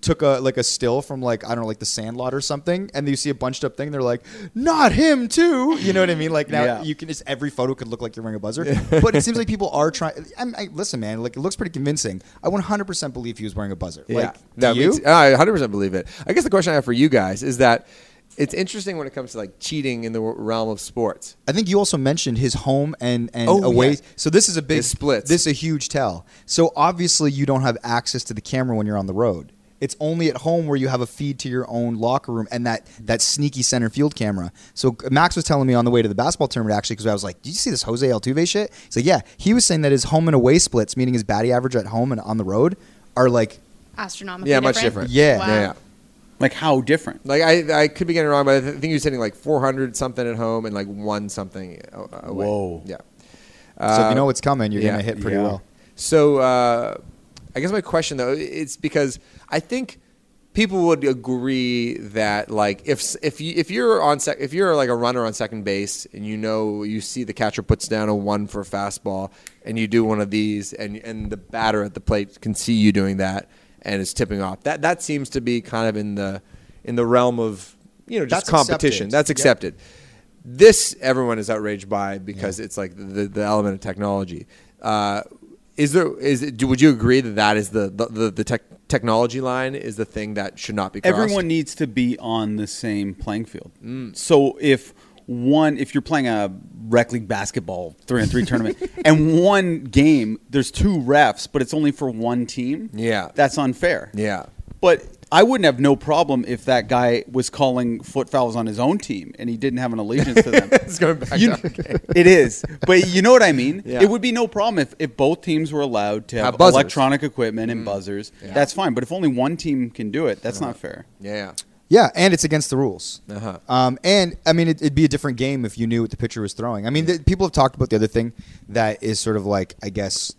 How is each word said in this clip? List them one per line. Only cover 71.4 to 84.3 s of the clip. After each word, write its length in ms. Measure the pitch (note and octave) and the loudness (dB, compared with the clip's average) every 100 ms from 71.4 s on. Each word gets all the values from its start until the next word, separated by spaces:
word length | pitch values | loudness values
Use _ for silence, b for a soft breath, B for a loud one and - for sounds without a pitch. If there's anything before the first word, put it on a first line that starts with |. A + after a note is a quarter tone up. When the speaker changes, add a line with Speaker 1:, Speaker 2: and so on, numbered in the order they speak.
| - A2+ A2 G#2+ | -10 -4 0 0
Speaker 3:
at 120 | G2+ | -2
the 60 | F#2 | -6
plate 400 | - G#2 G2+ - | -2 -2 -2 -8
can 140 | A2 | -6
see 200 | G2+ - | -4 0
you 180 | A2+ G#2 | 4 4
doing 240 | G2+ G2 F#2+ | 4 0 -2
that 320 | F#2+ G2 - b b b | -4 -6 -12 b b b
and 200 | - G2+ | -6 -6
is 100 | F#2+ | -6
tipping 300 | - G#2+ G#2 | -4 -4 -2
off. 180 | F#2+ F#2+ | -6 -6
That, 180 | C#3+ D#3 | -6 -2
that 200 | D#3 F3 | -2 -2
seems 260 | - D3 C3+ | -4 -6 -4
to 100 | C#3 | -6
be 200 | A#2+ A#2+ | -2 -4
kind 280 | - A2+ A2+ | -4 -2 -2
of 80 | G#2+ | -2
in 200 | G#2 G2+ | -4 -4
the, 260 | G2 G2 _ b b b | -6 -6 _ b b b
in 120 | - A#2+ | -6 -2
the 100 | A#2+ | 2
realm 320 | B2 B2 A#2+ | 4 2 0
of, 360 | A2+ G2+ - _ _ _ _ | -4 -6 -14 _ _ _ _
you 100 | A#3 | -6
know, 80 | D3 | -2
just 200 | E3+ - | -2 2
Speaker 1:
That's 40 | |
Speaker 3:
competition. 560 | D#3+ C3+ D#3+ D3 G#2+ G2+ | 4 4 2 0 0 0
Speaker 1:
accepted. 40 | |
Speaker 3:
That's 160 | C3+ D3 | 0 0
Speaker 1:
Yep. 40 | C#3+ | 2
Speaker 3:
accepted. 380 | D3 A#2 F2+ - b b b b b _ | 2 2 -2 -10 b b b b b _
This 520 | A#2+ B2 G#3 - - - | -18 8 8 8 2 -2
everyone 380 | C3 C3 B2 A2+ | 0 2 2 -2
is 120 | G#2 | -2
outraged 380 | A2 G#2 G#2 G2 | -2 -2 -6 -4
by 300 | G2+ G2 G2 | -2 -2 -6
because 400 | F#2+ G2 G2 F#2 | -10 -6 -6 -6
Speaker 1:
Yeah. 60 | |
Speaker 3:
it's, 120 | G#2+ - | -10 -8
like, 180 | F#2+ F2+ | -8 -10
the, 300 | G2 G2 G2+ | -10 -6 -4
the 160 | G2+ | -2
element 320 | G#2 G#2+ G2+ | 0 2 0
of 60 | F#2+ | -4
technology. 640 | - F#2+ G2+ G2 F#2+ | -8 -6 -2 -2 -4